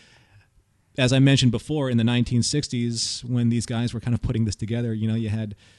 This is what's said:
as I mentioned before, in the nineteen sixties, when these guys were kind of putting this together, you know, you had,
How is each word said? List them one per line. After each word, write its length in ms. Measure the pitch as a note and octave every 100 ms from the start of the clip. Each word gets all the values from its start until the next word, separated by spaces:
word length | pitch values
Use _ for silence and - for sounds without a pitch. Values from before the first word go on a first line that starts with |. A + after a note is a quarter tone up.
| - _ _ - _ _ _ _ _ -
as 160 | B2+
I 60 | C3
mentioned 320 | C3+ C3+ C3
before, 380 | A2+ - D3+ C3
in 80 | A#2+
the 60 |
nineteen 400 | A2+ A#2+ A#2+ A#2+
sixties, 800 | G#2+ D3 - B2 A#2+ A#2 - - A#2+
when 220 | B2 A#2
these 160 | A#2 -
guys 280 | A#2 A#2+
were 60 | A#2
kind 140 | B2
of 80 | A#2
putting 240 | - A#2+ A2+
this 100 | -
together, 380 | G#2 A#2 A#2+
you 140 | A2 A2
know, 80 | A2+
you 140 | A2
had, 260 | A2 G#2+ G#2 -